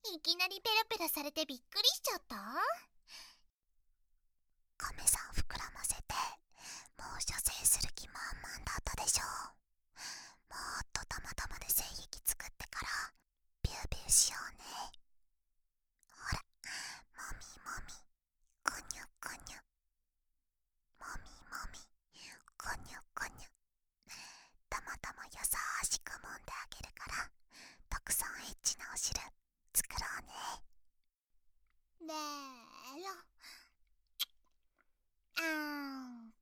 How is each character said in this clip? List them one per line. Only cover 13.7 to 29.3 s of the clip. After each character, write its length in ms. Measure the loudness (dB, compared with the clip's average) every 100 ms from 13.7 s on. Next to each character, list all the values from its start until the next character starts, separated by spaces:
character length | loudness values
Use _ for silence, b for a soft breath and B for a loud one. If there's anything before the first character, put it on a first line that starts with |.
ュ 20 |
ー 140 | 0 0
ビ 100 | 0
ュ 80 | 10
ー 40 |
し 200 | 10 10
よ 60 | 4
う 140 | -6 -8
ね。 80 | -8 -6 -6 -8 -20 -20 _ _ _ _ _ _ _ _ _
ほ 240 | -10 -4 -4
ら、 80 | -4 _ -6 B B B -14 -10 -6
も 80 | -6
み 80 | -8 -10
も 80 | -6 -6 -6
み、 60 | -10 -16 _ _ _ _ _
く 220 | 2 2 -8
に 60 | -10
ゅ 80 | -10 _
く 100 | -8 -8 -10
に 80 | -12
ゅ。 20 | _ _ _ _ _ _ _ _ _ _ _ _ _ _
も 80 | -6 -6
み 80 | -8 -16 -8
も 80 | -6 -6
み、 80 | -8 -16 -20 _ -18 B B -20 _
く 180 | -4 -4 -6
に 80 |
ゅ 60 | -12 -10 -6
く 140 | -6 -6
に 60 | -16
ゅ。 20 | _ _ _ _ _ -14 B B B B B _
た 120 | -4
ま 160 | -2 -6
た 160 | -6
ま 120 | -8 -12
優 60 | 0 2 4 2 2 4
し 120 | 2
く 100 | 0
揉 160 | -8 -8 -8
ん 80 | -6
で 60 |
あ 160 | -6 -6 -8
げ 60 | -10
る 80 |
か 140 | -8 -4
ら、 240 | -2 -2 -6 -20 B B B -4
た 120 | -4
く 100 | 2
さ 180 | 2 2
ん 0 | -4
エ 80 | -8
ッ 60 | 2
チ 160 | 2 2
な 140 | -4
お 40 | 0
汁 240 | 2 0 -4